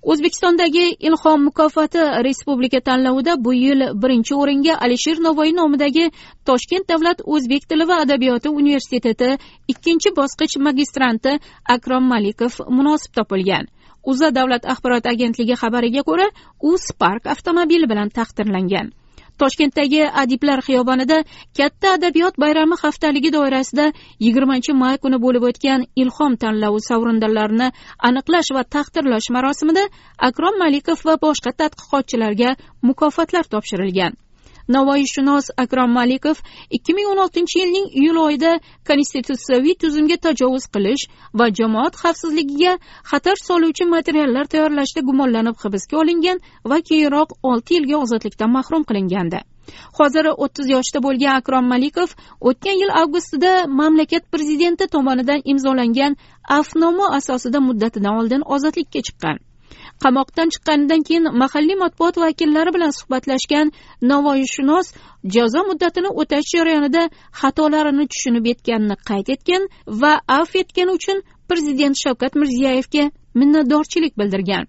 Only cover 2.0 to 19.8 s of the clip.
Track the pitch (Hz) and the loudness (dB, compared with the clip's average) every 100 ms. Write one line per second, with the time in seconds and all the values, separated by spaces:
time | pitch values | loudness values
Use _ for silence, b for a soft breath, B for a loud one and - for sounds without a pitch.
2 | 311 226 247 269 - 269 247 262 254 254 | 0 0 -2 -2 -2 -2 0 0 0 0
3 | 262 262 269 339 233 254 262 277 262 208 | 2 0 0 0 0 2 2 2 0 0
4 | 254 247 226 285 285 277 285 320 247 247 | 2 2 0 0 0 2 0 0 0 0
5 | - 320 320 302 311 339 320 285 285 285 | -2 0 0 2 0 2 0 2 0 2
6 | 330 B B B - 247 - 359 392 330 | 0 B B B 0 0 0 -6 -2 0
7 | 330 349 - 302 247 277 - 320 330 359 | 0 -2 -2 -2 0 -4 -2 -2 2 2
8 | 285 277 254 240 285 294 285 285 - 247 | 2 2 2 0 -2 0 2 0 -2 -4
9 | 226 220 247 269 B B - 262 - 330 | -2 0 0 -2 B B -8 -4 0 2
10 | 415 339 277 - 311 - 285 262 294 - | 0 0 -4 -2 -4 0 -2 0 -2 -2
11 | 262 226 262 294 b b - 240 247 254 | -2 0 -2 -2 b b -2 -2 0 0
12 | 254 240 202 214 240 - - 254 277 302 | 2 0 -2 -2 -4 -6 -4 0 2 0
13 | - - 214 196 190 185 - b b b | -2 -6 -2 -2 -2 -2 -6 b b b
14 | - 262 311 262 262 247 254 254 254 240 | -4 0 2 2 0 -2 -2 -4 0 0
15 | 240 240 240 226 233 240 233 240 240 254 | 0 -2 -2 -2 -2 -2 -2 -2 0 -2
16 | 285 330 392 b b b 294 359 - - | 0 0 0 b b b 0 0 -2 -2
17 | 170 202 - - - 339 339 339 302 214 | 0 0 -6 -6 -2 0 2 2 2 0
18 | 208 240 226 - 214 190 185 190 - - | -4 -4 -6 -4 -4 -2 -2 -4 -6 -14
19 | b b b - 269 - 294 302 | b b b -2 -2 2 0 0